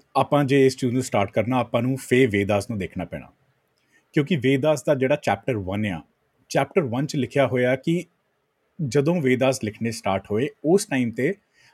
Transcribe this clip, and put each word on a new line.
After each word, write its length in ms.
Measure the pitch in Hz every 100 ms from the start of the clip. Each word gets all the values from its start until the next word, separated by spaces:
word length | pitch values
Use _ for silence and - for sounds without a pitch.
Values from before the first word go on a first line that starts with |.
| _ -
ਆਪਾਂ 280 | 135 143
ਜੇ 220 | 139 139 135
ਇਸ 100 | 131
ਚੀਜ਼ 160 | 127
ਨੂੰ 100 | 127
start 300 | 120 107 101
ਕਰਨਾ, 260 | - 107 127
ਆਪਾਂ 240 | 117 120
ਨੂੰ 140 | 123 135
ਫੇ 300 | - 127 131
Vedas 440 | 101 98 101 -
ਨੂੰ 80 | 110
ਦੇਖਣਾ 260 | 90 92
ਪੈਣਾ, 280 | 85 76 - _ _ _ _ _ _ _ _
ਕਿਉਂਕਿ 240 | 156 143 175
ਵੇਦਾਸ 480 | 135 135 147 151
ਦਾ 100 | -
ਜਿਹੜਾ 220 | 139 131 147
chapter 400 | - 98 - 113
one 300 | 90 101 107
ਆ, 160 | 82 - _ _ _ _
chapter 320 | 156 135 -
ਵਨ 260 | 139 117 147
'ਚ 100 | 156
ਲਿਖਿਆ 300 | 123 143 131
ਹੋਇਆ 300 | 127 123 131
ਕਿ 280 | - 165 175 _ _ _ _ _ _ - 143
ਜਦੋਂ 320 | 143 139 180
ਵੇਦਾਸ 440 | 131 127 131 127
ਲਿਖਣੇ 260 | 107 - 113
start 400 | 110 101 98 -
ਹੋਏ, 180 | 104 147 -
ਉਸ 220 | 147 196 -
time 240 | 135 120
'ਤੇ 240 | 117 143 202 _ _ _